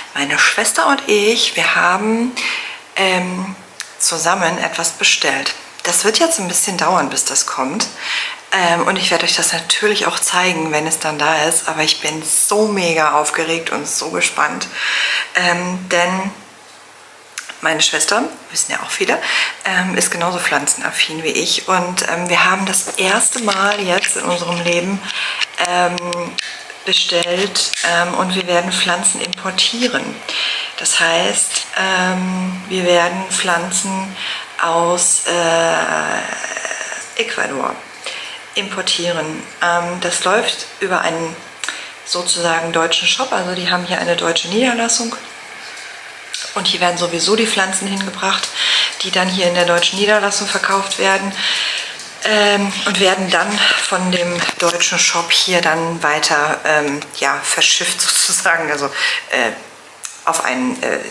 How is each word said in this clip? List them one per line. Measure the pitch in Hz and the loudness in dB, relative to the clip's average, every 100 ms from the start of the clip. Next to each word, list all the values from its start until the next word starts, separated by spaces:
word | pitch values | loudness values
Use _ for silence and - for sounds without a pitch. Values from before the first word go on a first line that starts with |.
| - | -6
Meine | 139 143 143 | -4 0 2
Schwester | - - 220 - - | 4 4 2 2 2
und | 180 - | 2 2
ich, | 208 208 233 - - | 4 4 4 2 2
wir | - 175 | 0 2
haben, | 175 185 214 226 240 247 - - - - - - | 4 2 2 2 0 -2 -4 -6 -8 -12 -8 0
ähm, | 190 185 180 185 190 190 - - - - | 2 2 0 -4 -6 -10 -14 -14 -12 -4
zusammen | - 165 165 190 165 170 | -2 0 0 2 0 0
etwas | 156 - 160 | -2 -2 -4
bestellt. | - - - 151 - - - - - | 0 2 2 2 0 -2 -6 -12 -8
Das | - 165 208 | -2 2 2
wird | 220 | 4
jetzt | 330 269 | 2 2
ein | 180 | 0
bisschen | - - 175 | 0 0 2
dauern, | 160 180 139 | 2 4 2
bis | 135 - | 0 0
das | 135 - | 0 0
kommt. | - 131 190 - - - - - - - | -2 -2 -2 -4 -6 -6 -4 -4 -8 -2
Ähm, | 190 175 170 - | 2 4 4 2
und | 190 | 0
ich | 190 | 2
werde | 170 175 | 2 2
euch | - | 2
das | - | 2
natürlich | 165 165 - 208 202 - | 0 0 2 2 2 0
auch | - | 0
zeigen, | - 180 185 165 160 | 2 2 2 0 0
wenn | 151 160 | 0 0
es | 156 | 0
dann | 156 151 | -2 0
da | 151 156 | 2 2
ist. | 156 165 - | 2 2 0
Aber | 160 | 0
ich | 156 - | 0 0
bin | 156 156 | -2 -4
so | 151 - - 208 220 | 0 2 4 4 2
mega | 196 175 160 151 | 2 2 4 4
aufgeregt | 147 151 - 160 165 165 | 4 2 0 0 -2 -2
und | - 143 | -4 -2
so | - 151 | -4 -2
gespannt. | 175 175 - 151 - - - - - - - - 180 | 0 0 2 0 -2 -6 -4 -2 0 0 -2 -2 0
Ähm, | 180 175 180 185 185 | 2 0 -2 -6 0
denn | 175 180 185 196 - - - - - - - - - - - - - | 2 2 0 -4 -8 -14 -20 -20 -20 -20 -20 -20 -20 -16 -12 -12 -4
meine | 160 160 | -2 2
Schwester, | - 156 - 208 302 - - | 2 2 2 2 0 -6 -6
wissen | - - | -4 -2
ja | - | -4
auch | - | -4
viele, | - 202 302 - - - - 196 | -2 0 0 0 -2 -2 -4 -2
ähm, | 185 185 180 | 0 0 0
ist | - | 0
genauso | 175 170 175 | 0 0 0
pflanzenaffin | - 143 143 - 165 - - 156 | 0 2 2 0 -2 -2 -2 -2
wie | 160 | -2
ich. | - 175 - - | 0 0 0 2
Und, | 185 175 185 - | 0 0 -2 -2
ähm, | 170 175 | -2 0
wir | 170 180 | 2 4
haben | 196 190 | 2 0
das | 185 - - | 0 -2 0
erste | 190 214 233 247 | 2 2 2 0
Mal | 214 190 202 208 | 0 2 2 2
jetzt | 190 180 - - | 0 0 0 -2
in | |
unserem | - 175 170 175 | -2 -2 -2 -2
Leben, | 175 175 185 196 - - - - - - 175 | 0 0 0 -2 -4 -6 -6 -4 -4 -2 0
ähm, | 180 175 180 175 175 175 - - - - - - | 2 2 0 -4 -4 -6 -8 -10 -12 -14 -10 -2
bestellt, | 190 - 175 170 180 196 190 - - 165 | 0 2 0 0 0 0 0 -2 0 0
ähm, | 170 175 - | 2 2 0
und | 185 185 | 0 0
wir | 180 | 2
werden | 175 185 | 2 2
Pflanzen | 185 180 175 - - | 0 0 2 0 -2
importieren. | 175 185 190 185 - 233 247 - - - - - - - - - | -4 -4 -4 0 0 0 0 0 -4 -8 -6 -4 -2 -4 -6 -4
Das | - - | 0 2
heißt, | 165 165 190 - - - - - | 4 4 2 0 0 -2 -4 -2
ähm, | 190 185 185 185 185 185 185 185 185 | 2 2 2 2 0 -2 -2 -4 -4
wir | 185 175 | 0 4
werden | 175 170 185 190 | 4 4 0 -2
Pflanzen | - 190 170 185 - 196 190 196 190 - - - - | -2 2 0 0 -2 -2 -4 -4 -6 -8 -8 -8 -2
aus, | 165 165 175 175 175 - - | 2 4 4 2 2 2 0
äh, | 175 165 165 165 165 160 156 151 - - - - - - - - - - - | 2 4 4 4 2 0 0 0 -2 -4 -6 -6 -6 -6 -6 -8 -8 -8 -4
Ecuador | - - - 139 - - - - - - - - - - | -4 -2 -4 -2 -4 -6 -10 -14 -12 -10 -12 -14 -8 -6
importieren. | 196 190 180 - 170 170 156 160 - - | -4 -6 -4 -2 -2 -2 -4 -6 -12 -4
Ähm, | 175 175 175 180 | 0 2 0 -2
das | 175 175 | -2 0
läuft | 180 202 185 - - - | 2 2 2 -4 -8 -6
über | 190 180 | -2 0
einen | 165 165 165 175 - - - - - - - | 0 -2 -4 -8 -14 -10 -8 -8 -12 -14 -6
sozusagen | 254 - 175 170 165 165 | -4 -2 0 2 2 0
deutschen | 165 165 165 180 | 0 2 2 2
Shop, | - 262 | 0 0
also | 196 180 180 | -2 -2 -2
die | 180 | 0
haben | 180 180 | 0 0
hier | 180 | -2
eine | 175 170 | 0 2
deutsche | 170 165 170 | 2 0 0
Niederlassung | 208 254 233 233 - 226 - - - - - - - - - - - - - - 208 | 2 2 2 0 0 -2 -6 -10 -16 -16 -16 -14 -14 -14 -14 -16 -16 -12 -10 -6 -2
und | 180 | 0
hier | 175 | 2
werden | 180 170 | 2 2
sowieso | 170 165 170 220 | 0 0 2 2
die | 220 | 2
Pflanzen | 202 190 - 196 | 2 0 0 -2
hingebracht, | 196 196 - 190 202 - - - - - - | -2 -4 -2 -2 0 -2 -2 2 2 2 -2
die | 190 | -2
dann | 185 185 | 2 2
hier | 185 175 | 2 2
in | 175 | 4
der | 175 | 4
deutschen | 175 170 190 | 4 2 2
Niederlassung | 208 214 202 196 196 | 4 4 4 0 -2
verkauft | 190 - 196 196 - | 0 2 2 0 0
werden, | 196 196 196 196 - - - - - - - - 220 | 2 2 0 -4 -2 -2 -2 -4 -6 -10 -14 -6 0
ähm, | 214 208 202 202 - 208 | 4 4 4 2 0 0
und | 185 | 2
werden | 190 190 185 | 4 4 2
dann | 175 196 | 2 2
von | 208 - - - 180 185 | 2 2 2 0 0 2
dem | 180 175 175 165 - | 2 0 -2 -2 0
deutschen | 170 175 - 175 | 2 2 2 2
Shop | - 170 165 | 2 2 2
hier | - - 180 | 2 4 2
dann | 170 165 165 170 | 4 2 0 0
weiter, | 156 151 156 151 151 - - | 0 2 2 2 2 0 2
ähm, | 151 147 147 - - | 2 2 -2 -6 -2
ja, | 139 143 | 0 0
verschifft | - - - - 180 - | -2 2 4 2 0 0
<laughs> | |
sozusagen, | - - - 180 185 165 156 | 2 2 2 2 2 2 0
also, | 147 139 - - - - | -2 -2 -2 -2 -2 -2
äh, | 127 117 - - - - - - - - | 0 0 -2 -12 -20 -20 -14 -14 -6 -2
auf | 170 - | 0 0
einen, | 127 254 - | 0 -2 -2
äh, | - - - | -2 -2 -4